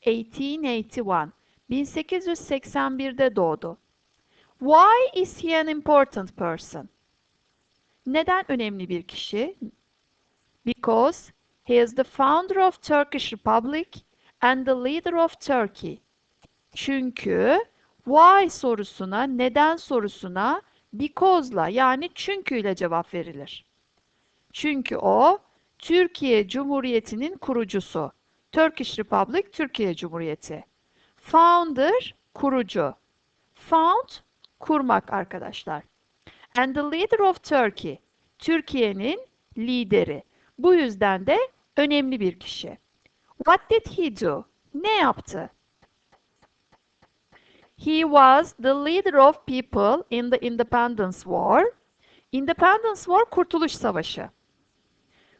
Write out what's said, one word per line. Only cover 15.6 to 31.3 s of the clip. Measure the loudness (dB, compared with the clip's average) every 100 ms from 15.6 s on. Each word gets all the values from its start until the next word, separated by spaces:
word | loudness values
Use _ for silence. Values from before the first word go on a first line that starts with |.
| -2 -6 -12 -12 _ _ _ _ _ _ _
Çünkü | -10 -4 -4 -4 -6 -4 0 2 0 -2 _ _ _
why | 2 6 8 8 4
sorusuna, | -2 -2 -2 -6 -10 -6 -4
neden | -2 -2 0 2 2 0
sorusuna | -4 -4 -4 -8 -8 -4 -2 -4 -8 _ _
because'la | -8 -8 0 2 2 0 -2 -2
yani | 2 2 0 -4
çünküyle | -10 -8 -6 -4 -4 -2
cevap | -4 -2 -4 -4
verilir. | -8 -10 -14 -16 -20 -20 _ _ _ _ _ _ _ _
Çünkü | -6 -4 -4 -4 -2
o | 2 4 4 2 _ _ _ _
Türkiye | 0 2 2 -2 0 0 0
Cumhuriyeti'nin | -4 -4 -4 -2 -2 -4 -8 -8 -8
kurucusu. | -4 -4 -4 -6 -6 -8 -8 -12 _ _ _
Turkish | 2 2 0 -8 -10
Republic, | -2 -2 0 -4 -6
Türkiye | -6 -8 -4 -4
Cumhuriyeti. | -4 -10 -8 -8 -8 -12 -16 -18 _ _ _ _ _
Founder, | 0